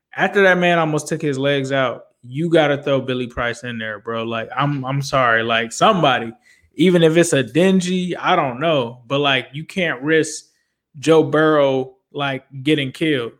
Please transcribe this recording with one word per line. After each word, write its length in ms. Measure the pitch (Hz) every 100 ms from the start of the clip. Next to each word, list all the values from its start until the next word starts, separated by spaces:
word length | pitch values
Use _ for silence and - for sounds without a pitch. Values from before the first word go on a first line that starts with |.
| _ -
After 260 | 190 202
that 160 | 190 180
man 200 | 175 170
almost 300 | 160 151 147
took 140 | 156
his 160 | 151 135
legs 340 | 139 143 131
out, 320 | 135 127 110 - _
you 260 | 120 131 170
gotta 320 | 160 147 139
throw 180 | 143 139
Billy 260 | 123 127 123
Price 380 | 120 120 113 123
in 140 | 117
there, 200 | 110 104
bro. 240 | 107 117 113
Like, 240 | 117 110 123
I'm, 280 | 143 143 127
I'm 180 | 139
sorry. 400 | 139 143 123 113
Like, 300 | 117 113 113
somebody, 600 | - 185 202 151 123 113 113 _ _ _ -
even 260 | 170 175
if 140 | 165 160
it's 160 | 165
a 100 | 143
Dingy, 720 | 117 123 190 190 175 185 180 -
I 200 | 120 175
don't 240 | 143 120
know. 420 | 160 151 117 123 -
But, 120 | 139
like, 300 | 143 131 123
you 120 | 139 160
can't 360 | 196 170 127
risk 420 | 143 160 151 - - _ _ _ _ 147
Joe 260 | 123 160 143
Burrow, 720 | 151 156 156 139 135 131 - _
like, 320 | 143 139 135 - 139
getting 300 | 131 151 135
killed, 400 | - 160 143 117 -